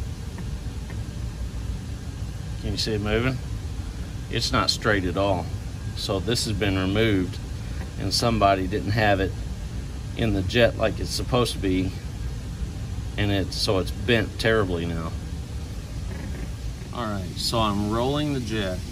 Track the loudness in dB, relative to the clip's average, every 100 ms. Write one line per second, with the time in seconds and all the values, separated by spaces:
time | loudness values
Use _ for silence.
0 | -4 -6 -6 -6 -6 -4 -6 -6 -6 -6
1 | -6 -4 -6 -4 -4 -4 -4 -4 -6 -6
2 | -6 -6 -6 -6 -6 -4 -2 -2 0 0
3 | 2 2 2 0 -4 -4 -4 -4 -6 -6
4 | -6 -6 -4 -2 2 2 2 2 4 4
5 | 4 2 4 2 0 -4 -6 -6 -6 -4
6 | 0 0 2 2 2 2 2 4 4 4
7 | 6 4 2 -2 -6 -6 -4 -4 -6 -4
8 | 0 2 4 6 6 6 2 0 2 4
9 | 6 6 2 0 -6 -6 -6 -6 -6 -6
10 | -6 0 2 2 2 4 4 4 0 0
11 | -2 -2 2 2 2 0 2 2 0 -2
12 | -6 -6 -6 -6 -6 -6 -6 -6 -6 -6
13 | -4 -2 2 2 0 0 2 2 0 0
14 | 4 4 2 0 4 4 4 0 0 -2
15 | -4 -6 -6 -6 -6 -8 -8 -8 -8 -6
16 | -6 -6 -6 -6 -6 -6 -6 -6 -8 -4
17 | -4 -2 -4 -2 0 4 4 2 2 2
18 | 2 2 0 0 0 0 0 -2 -6